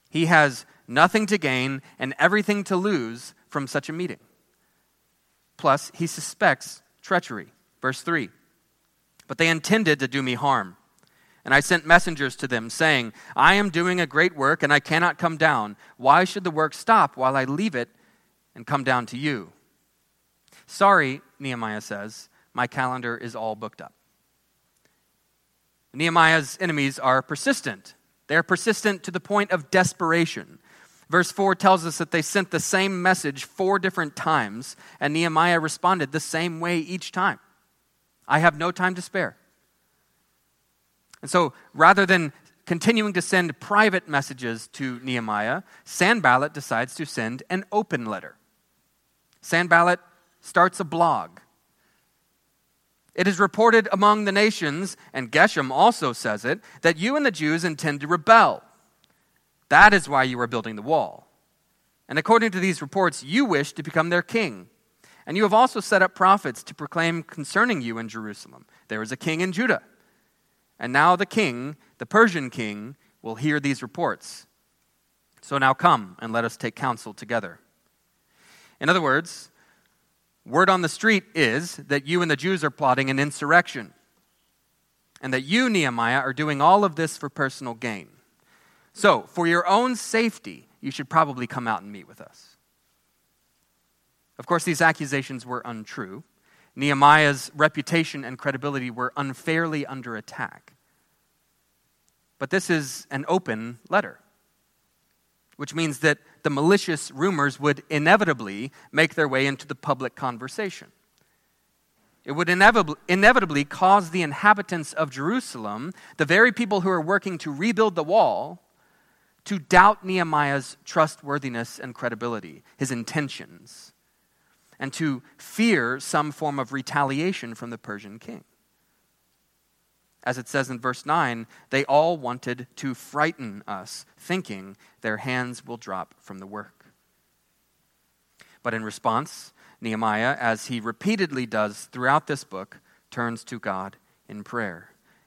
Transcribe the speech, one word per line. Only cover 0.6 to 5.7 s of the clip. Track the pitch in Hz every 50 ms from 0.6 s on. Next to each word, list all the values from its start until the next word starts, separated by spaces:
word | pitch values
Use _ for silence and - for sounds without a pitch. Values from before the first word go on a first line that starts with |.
| - _ _ _ _
nothing | - 120 139 165 185 - 220 214
to | 180 208
gain | 196 156 139 131 127 127 135 139 135 - - _ -
and | 127 131 135
everything | - 147 180 196 214 202 - 208 202 190
to | - 196
lose | 180 185 208 196 147 117 113 117 120 - - - _ _ _
from | - 147 139
such | 127 - 147 -
a | - 156
meeting. | 170 180 160 104 - _ _ _ _ _ _ _ _ _ _ _ _ _ _ _ _ _ _ _ _ _ _ _ _ _ _ _
Plus, | - - 147